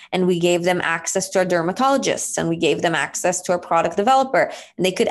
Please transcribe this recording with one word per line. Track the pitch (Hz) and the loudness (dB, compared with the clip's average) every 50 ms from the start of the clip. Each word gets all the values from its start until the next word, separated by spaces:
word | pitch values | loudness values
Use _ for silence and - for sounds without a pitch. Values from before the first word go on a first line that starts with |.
| - - - | -12 -6 -2
And | 185 180 | 0 2
we | 180 180 170 | 2 2 2
gave | 170 175 175 175 170 | 2 2 2 2 2
them | 180 175 - | 2 0 0
access | - 160 165 170 - - - 190 185 - | 0 -2 -2 -2 -4 -4 -4 -4 -4 -2
to | - 190 | 0 0
our | 185 | 0
dermatologists, | 180 180 170 165 175 190 - 254 269 277 269 202 180 - - - - - - | 2 0 0 0 -2 -2 0 2 2 2 2 0 0 -2 -2 -4 -6 -4 -4
and | 165 165 | -2 -2
we | 165 170 | -2 0
gave | 170 147 147 170 | 0 0 0 2
them | 170 170 165 | 0 0 0
access | 147 139 151 - - - 175 180 - - | 0 -2 -4 -4 -4 -2 -2 -2 -2 -2
to | - 180 | -2 -2
our | 175 | -2
product | - - 170 165 160 170 - | -2 0 0 2 2 0 0
developer. | 202 202 247 269 269 269 262 - 175 147 - - - - - _ | 0 2 4 4 4 2 2 2 0 0 0 -2 -8 -16 -14 _
And | - 180 | -2 -2
they | 185 | 0
could | 185 - 220 - | 0 0 0 0